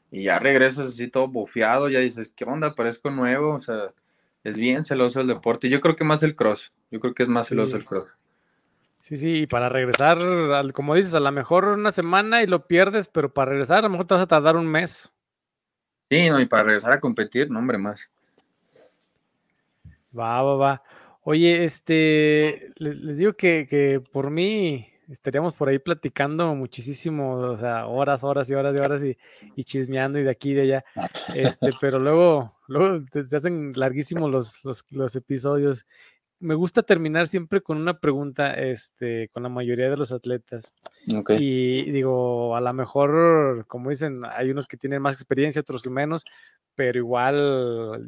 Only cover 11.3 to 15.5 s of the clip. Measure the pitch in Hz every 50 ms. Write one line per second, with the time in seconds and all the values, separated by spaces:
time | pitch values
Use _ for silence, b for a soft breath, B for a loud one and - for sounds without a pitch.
11.3 | 139 143 127 - 165 180 190 202 208 208 208 208 - - 170 170 175 190 208 220
12.3 | 226 233 226 185 185 165 - _ 170 170 190 196 196 214 196 - _ 170 147 135
13.3 | - 139 135 131 135 139 139 127 165 202 220 214 190 175 185 175 196 180 185 180
14.3 | 165 156 143 156 165 170 165 160 156 156 170 - - - - - _ _ _ _
15.3 | _ _ _ _